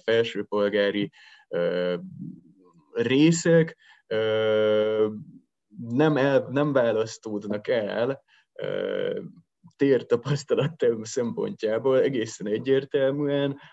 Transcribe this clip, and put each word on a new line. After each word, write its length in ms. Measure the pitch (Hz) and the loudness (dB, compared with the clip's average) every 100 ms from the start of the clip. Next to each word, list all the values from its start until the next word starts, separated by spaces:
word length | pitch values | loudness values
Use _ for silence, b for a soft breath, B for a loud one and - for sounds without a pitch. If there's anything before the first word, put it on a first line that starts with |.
felsőpolgári, 1080 | - 113 113 98 101 104 101 101 101 104 101 B B B _ | 0 0 0 -4 -4 0 0 2 2 0 -4 B B B _
ö, 480 | 85 87 87 90 87 92 - 82 - - _ _ _ _ | -2 -2 0 -2 -4 -8 -14 -14 -16 -20 _ _ _ _
részek, 840 | 117 117 135 160 170 175 165 160 - b b _ | -4 0 4 4 4 4 4 4 -4 b b _
ö, 1000 | 110 110 110 110 107 107 107 107 110 107 107 - - _ _ _ 110 117 | -2 0 0 2 2 4 4 2 2 0 -2 -14 -20 _ _ _ -14 -4
nem 280 | 120 156 143 | 2 2 4
el-, 300 | 139 135 - | 2 2 0
nem 240 | 131 147 | -2 0
választódnak 920 | 135 117 110 113 - 113 104 101 104 - | 2 2 0 -2 -6 -10 -8 -6 -6 -2
el, 560 | 123 101 98 123 135 b b b | -2 -2 -2 -2 -4 b b b
ö, 640 | - 98 98 98 50 98 - 90 - _ _ - _ | -12 -8 -4 -4 -4 -4 -6 -10 -18 _ _ -20 _
tértapasztalat 1080 | 139 127 - 120 135 139 - 117 143 - 120 117 | 2 2 2 -2 0 -4 0 0 0 0 0 0
szempontjából 1000 | 110 127 120 - 104 101 107 110 131 131 | -4 -6 -4 -4 -6 -4 -4 -2 2 2
egészen 460 | 135 131 110 - 101 | 2 0 -4 -6 -4
egyértelműen 1120 | 107 127 135 139 143 135 143 143 143 143 139 B | -4 0 0 0 0 0 0 -2 0 -2 -4 B